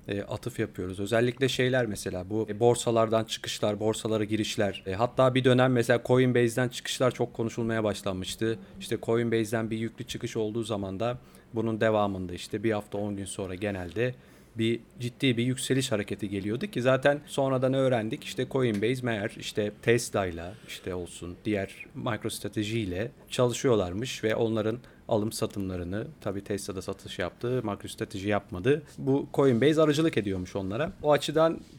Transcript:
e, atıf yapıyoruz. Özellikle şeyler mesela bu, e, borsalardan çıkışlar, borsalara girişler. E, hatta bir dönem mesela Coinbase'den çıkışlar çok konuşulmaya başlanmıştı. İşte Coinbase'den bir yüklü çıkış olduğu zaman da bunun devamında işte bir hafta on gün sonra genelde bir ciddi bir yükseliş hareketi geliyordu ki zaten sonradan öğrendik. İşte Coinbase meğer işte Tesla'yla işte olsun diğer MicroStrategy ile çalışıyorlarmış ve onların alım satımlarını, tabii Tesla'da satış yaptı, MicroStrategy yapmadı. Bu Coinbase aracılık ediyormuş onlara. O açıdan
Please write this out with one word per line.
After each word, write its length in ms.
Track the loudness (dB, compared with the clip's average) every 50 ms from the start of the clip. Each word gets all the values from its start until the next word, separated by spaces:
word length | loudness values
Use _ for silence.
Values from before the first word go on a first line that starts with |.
| -8 -6
e, 140 | -4 -4 -4
atıf 360 | -6 -8 -6 -6 -6 -4 -4
yapıyoruz. 420 | -4 -4 -4 -6 -6 -6 -6 -6
Özellikle 480 | -4 0 2 2 2 2 0 0 -2 0
şeyler 380 | 0 2 0 2 2 2 0
mesela 440 | 0 -4 -6 -6 -6 -6 -6 -6 -4
bu, 160 | -2 -2 -2 -2
e, 120 | 0 4
borsalardan 640 | 4 4 4 4 2 2 4 4 4 4 4 2 0
çıkışlar, 560 | 0 -6 -8 -8 -8 -6 -2 0 0 0 2
borsalara 440 | 0 0 0 0 -2 -2 0 0 0
girişler. 580 | 0 0 0 0 -2 0 0 0 -2 -2 -6 -6
E, 80 | -6 -2
hatta 400 | 0 -2 0 2 4 4 4 4
bir 100 | 4 6
dönem 280 | 6 6 6 6 6 4
mesela 300 | 4 4 4 4 2 4
Coinbase'den 640 | 4 4 6 6 6 4 4 4 4 2 2 0 0
çıkışlar 420 | -2 -6 -8 -6 -2 0 2 2
çok 240 | 2 0 -4 -4 -2
konuşulmaya 500 | -4 -4 -4 -2 -2 -2 0 0 0 0
başlanmıştı. 760 | 0 0 -2 -4 -4 -4 -4 -6 -6 -6 -2 -2 -2 -2 -4 -8 -16 -18 -14
İşte 180 | -8 -6 -6 -4 0
Coinbase'den 680 | 0 2 2 2 2 2 2 0 0 0 -2 -2 -2
bir 80 | -4 -4
yüklü 260 | -4 -6 -6 -8 -10
çıkış 320 | -10 -10 -8 -8 -6 -2
olduğu 260 | -2 -2 -2 -2 -4 -4
zaman 380 | -2 -2 -4 -4 -4 -4 -2
da 180 | -2 -2 -2 -4 -10 -18 -20 -20 -16 -8 -4
bunun 260 | -2 0 0 0 2
devamında 520 | 4 4 4 4 4 2 0 -2 -6 -6 -8
işte 320 | -10 -10 -6 -6 -2 0
bir 80 | 0 0
hafta 260 | 0 -2 -6 -6 -4
on 180 | -4 -4 -4
gün 80 | -4 -6
sonra 300 | -8 -6 -8 -6 -6 -6
genelde 600 | -4 -4 -4 -4 -4 -6 -6 -2 -2 -2 -2 -2 -6 -14 -20 -20 -20 -20 -12 -4 0
bir 220 | 0 0 0 -2 -4 -12 -12 -8
ciddi 360 | -8 -8 -4 0 2 2 2
bir 80 | 2 2
yükseliş 480 | 0 0 -2 0 0 0 0 0 0 0
hareketi 360 | -2 -2 -2 -6 -6 -4 -4
geliyordu 380 | -2 -2 -2 -2 -2 -4 -4
ki 160 | -4 -4 0 2
zaten 380 | 4 4 4 4 4 2 2 -2
sonradan 480 | -6 -2 0 0 2 2 2 2 2 2
öğrendik. 500 | 4 4 4 2 2 0 -2 -6 -8 -8
İşte 220 | -8 -6 -6 -4 -2
Coinbase 520 | 0 2 2 2 2 2 2 0 0 0 -2
meğer 300 | -2 -2 -2 -2 -4 -6 -8
işte 340 | -10 -8 -2 -2 -2 -2 -2 -2 4
Tesla'yla 720 | 4 4 4 4 0 -2 0 0 -2 -4 -6 -10 -10 -12 -14 -16 -16
işte 260 | -14 -12 -8 -8 -6
olsun 420 | -6 -8 -10 -12 -12 -12 -12 -10 -6 -2
diğer 420 | -2 0 0 -2 -4 -8 -14 -18 -14 -10
MicroStrategy 880 | -6 -4 -4 -4 -4 -4 -6 -6 -6 -8 -6 -4 -4 -4 -2 -2 -2 -2
ile 280 | -2 -4 -4 -6 -6 -8 -14 -18 -6
çalışıyorlarmış 920 | 0 2 2 2 2 2 2 4 4 4 4 0 -2 -6 -6 -6 -6 -2 -2
ve 100 | 0 0
onların 440 | 2 2 0 2 0 0 0 -2 -4 -8 -16 -20 -12 -4 -2
alım 240 | 0 0 0 0 -2
satımlarını, 760 | -2 -4 -4 -4 -6 -8 -6 -6 -6 -6 -6 -6 -6 -6 -8 -10 -10
tabii 240 | -6 -6 -6 -6 -6
Tesla'da 380 | -6 -6 -6 -4 -6 -8 -8 -6
satış 360 | -8 -8 -10 -10 -12 -6 -4
yaptı, 440 | -4 -4 -4 -6 -4 -2 -2 -2 -2
MicroStrategy 640 | -4 -6 -6 -8 -10 -8 -8 -8 -6 -6 -6 -2 0
yapmadı. 540 | 0 0 -2 -4 -8 -2 2 2 2 2 0 -8 -12 -6
Bu 280 | -2 0 0 0 0 -2 0
Coinbase 480 | 4 4 6 6 6 6 4 6 6 6
aracılık 340 | 4 4 4 2 2 2
ediyormuş 400 | 0 0 0 -2 -4 -4 -4 -6
onlara. 360 | -6 -4 -4 -4 -4 -4 -6 -6 -2 2
O 100 | 4 4
açıdan 480 | 4 4 2 2 4 4 4 2 0 -8 -16 -14